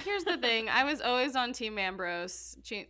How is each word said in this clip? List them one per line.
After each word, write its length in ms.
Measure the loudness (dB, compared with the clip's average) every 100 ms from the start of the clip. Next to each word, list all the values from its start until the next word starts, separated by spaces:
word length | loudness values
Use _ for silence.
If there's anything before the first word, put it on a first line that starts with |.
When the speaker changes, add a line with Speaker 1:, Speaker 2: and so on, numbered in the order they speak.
Speaker 1:
here's 180 | -2 -2
the 140 | 0 0
Speaker 2:
<laughs> 100 | 2
Speaker 1:
thing. 220 | 2 4
I 160 | 4
was 160 | 4 2
always 340 | 2 2 2
on 180 | 2 -2
Team 260 | -2 -6 -2
Ambrose, 800 | -2 -2 -4 -2 -4 -6 -8 -10
Che-, 240 | -10 -8